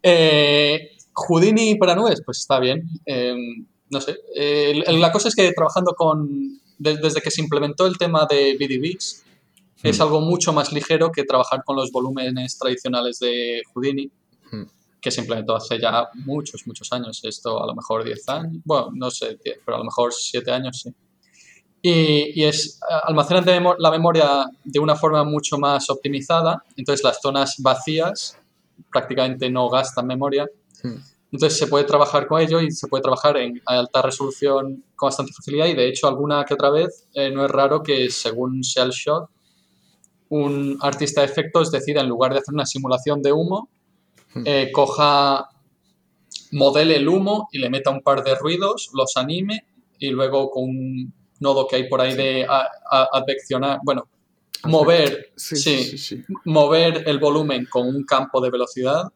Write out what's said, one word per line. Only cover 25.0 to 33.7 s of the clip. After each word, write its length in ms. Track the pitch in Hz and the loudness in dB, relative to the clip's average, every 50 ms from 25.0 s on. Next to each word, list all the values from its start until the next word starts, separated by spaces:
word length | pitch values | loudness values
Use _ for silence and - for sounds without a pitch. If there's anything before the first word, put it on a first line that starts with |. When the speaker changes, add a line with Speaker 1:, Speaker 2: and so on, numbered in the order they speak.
| - 156 156 151 147 | 2 2 2 2 0
Speaker 1:
mucho 340 | 151 151 151 147 - 151 143 | 0 -2 -4 -4 -4 -2 0
más 300 | 143 143 143 135 139 - | 2 2 0 0 0 -4
optimizada, 720 | 139 135 - 139 143 139 139 - 170 165 170 165 - - _ _ _ | -6 -4 -4 -6 -6 -6 -2 0 0 2 2 0 -2 -2 _ _ _
entonces 260 | - 127 143 143 139 139 | -8 -2 -2 -2 2 2
las 160 | 127 117 - | 0 0 2
zonas 340 | - 139 135 139 135 135 - - | -2 -2 0 0 -2 -2 -4 0
vacías 800 | 127 131 127 127 - 156 156 156 160 185 202 - - - - _ _ _ _ _ _ _ _ _ - _ | 2 2 2 2 -2 -4 -2 0 -2 -2 -4 -6 -10 -12 -14 _ _ _ _ _ _ _ _ _ -20 _
prácticamente 580 | - 131 - - 131 127 131 131 127 127 131 127 | -2 -2 -2 -2 -2 -2 -2 -2 -2 -4 -4 -2
no 180 | 123 127 127 117 | 0 0 0 2
gastan 380 | 123 131 131 - - 127 123 | 2 0 0 0 -4 -4 -4
memoria. 400 | 127 127 131 139 143 139 139 143 143 - _ _ _ _ _ | -2 -2 -2 -2 0 0 0 -2 -2 -10 _ _ _ _ _
Speaker 3:
Hmm. 140 | - 123 113 123 - _ _ _ _ _ | -10 -10 -10 -10 -18 _ _ _ _ _
Speaker 1:
Entonces 260 | - 123 156 147 - - | -2 0 0 0 2 0
se 80 | 151 | 0
puede 180 | 131 143 143 143 | 2 2 2 2
trabajar 420 | 143 147 143 143 - - 143 139 - | 4 4 2 2 4 2 -2 0 2
con 120 | 156 160 | 0 0
ello 200 | 165 160 160 165 | 2 2 2 0
y 100 | 165 151 | 0 0
se 160 | 160 - - | -4 -6 -6
puede 160 | 135 139 135 | -4 -4 -2
trabajar 340 | 135 135 127 - - 147 147 | 0 0 0 2 2 2 2
en 240 | 139 123 120 120 123 _ | 2 -2 -4 -6 -10 _
alta 340 | - | -2